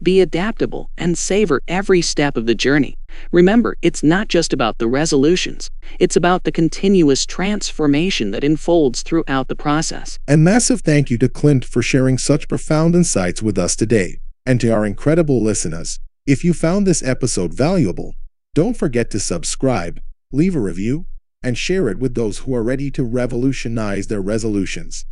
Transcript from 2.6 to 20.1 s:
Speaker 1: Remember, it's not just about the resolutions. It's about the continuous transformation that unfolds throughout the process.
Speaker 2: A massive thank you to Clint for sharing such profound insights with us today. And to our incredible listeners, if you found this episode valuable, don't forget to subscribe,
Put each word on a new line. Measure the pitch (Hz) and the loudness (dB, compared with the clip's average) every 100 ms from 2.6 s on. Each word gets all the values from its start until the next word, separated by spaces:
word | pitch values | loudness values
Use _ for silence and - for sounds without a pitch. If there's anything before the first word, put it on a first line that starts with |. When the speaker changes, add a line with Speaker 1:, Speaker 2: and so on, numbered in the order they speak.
| 123 151 127 - - - - | 2 2 0 -4 -12 -10 0
Speaker 1:
Remember, | 175 180 233 113 - | 4 6 6 2 0
it's | 170 - | -2 2
not | 143 180 214 | 2 2 2
just | 175 160 | 0 0
about | 139 113 - | 0 -2 0
the | 117 | 0
resolutions. | 131 160 143 147 180 - - - - - - | 0 2 2 4 2 -2 -6 -10 -10 -8 0
It's | 175 180 | 2 2
about | 175 180 | 2 0
the | - | -2
continuous | - 160 - 202 196 147 131 | 0 0 0 2 4 4 2
transformation | - - 196 208 - - 151 143 185 - 104 | -2 -4 -4 -4 -4 -2 2 2 2 -2 -4
that | 117 | -2
unfolds | 143 156 - 170 139 - | 0 0 2 4 4 0
throughout | - 165 - 135 131 | -2 -2 0 -2 -2
the | 117 | -4
process. | 147 151 160 - - - - | -2 0 -2 -6 -8 -6 2
Speaker 2:
A | 156 | 4
massive | 165 233 - 247 | 6 4 2 0
thank | - 147 139 | 2 2 2
you | 117 | 2
to | 127 | 0
Clint | - 147 135 | 2 2 2
for | - 123 | 0 -2
sharing | 117 139 131 127 | 2 2 2 2
such | - 147 - | 2 0 0
profound | 135 - 156 170 | -4 0 2 4
insights | 175 165 98 90 82 | 4 2 0 -2 -2
with | 110 95 | -2 0
us | 87 | 0
today. | - 110 113 87 - - - | 0 2 2 2 -4 -12 -6
And | - 123 | 0 2
to | 117 | 2
our | 110 | 2
incredible | 107 98 139 160 147 123 | 0 0 2 2 2 2
listeners, | 107 101 87 82 82 - - _ - | 2 0 -4 -6 -8 -8 -12 _ -2
if | 139 | 0
you | 175 | 2
found | 165 165 196 190 | 0 0 2 2
this | 165 | 0
episode | 127 127 127 - 87 | 0 -2 -2 -2 -2
valuable, | - 147 190 101 80 76 - - _ _ | 0 0 2 0 -2 -6 -8 -12 _ _
don't | 143 202 233 | 0 0 0
forget | 180 120 110 | -2 -2 -2
to | 107 | -4
subscribe, | - 87 78 - 131 110 85 - - | -4 -4 -6 -2 -2 -2 -4 -8 -10